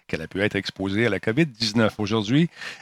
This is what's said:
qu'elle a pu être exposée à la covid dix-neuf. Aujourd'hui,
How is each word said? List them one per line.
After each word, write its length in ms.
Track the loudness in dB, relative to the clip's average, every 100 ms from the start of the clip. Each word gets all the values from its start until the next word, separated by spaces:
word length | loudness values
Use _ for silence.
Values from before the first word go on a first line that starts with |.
| -8
qu'elle 160 | -8
a 40 | -6
pu 140 | -2
être 140 | 0 -2
exposée 500 | -6 -6 -4 0 0
à 40 |
la 80 | 0
covid 260 | -2 0 0
dix-neuf. 540 | -2 -2 2 2 2
Aujourd'hui, 500 | -2 -2 2 2 2 -2 -16 -16